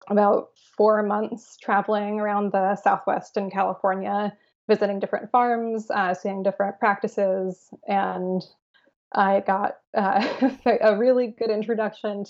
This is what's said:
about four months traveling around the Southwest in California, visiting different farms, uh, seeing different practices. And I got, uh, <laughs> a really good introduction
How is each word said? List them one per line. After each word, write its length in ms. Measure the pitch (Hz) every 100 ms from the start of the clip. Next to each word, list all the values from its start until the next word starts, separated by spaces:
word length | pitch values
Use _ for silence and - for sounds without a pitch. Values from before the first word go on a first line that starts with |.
| -
about 400 | 208 202 - - _ _ -
four 260 | 214 214
months 520 | 208 208 220 220 - -
traveling 640 | - 202 202 208 208 214
around 320 | 208 208 202
the 240 | 196 190 196
Southwest 600 | 202 185 - - - 208
in 120 | 196
California, 840 | 196 190 185 190 190 202 202 208 - _ _ -
visiting 320 | 208 202 196
different 320 | - 202 220
farms, 580 | 247 240 233 226 226 214
uh, 240 | 208 185
seeing 300 | 185 202 196
different 360 | 190 196 196 -
practices. 880 | 214 202 208 - 196 190 185 185 _ - -
And 560 | 196 190 185 185 185 - _ _ _ _ _ _
I 280 | - 196 196
got, 360 | 202 196 202 - _
uh, 320 | 220 190 202 - - 254 - 247
<laughs> 120 | 214
a 140 | 220 208
really 300 | 247 247 240
good 220 | 226 226
introduction 720 | 214 214 220 208 - 214 202 202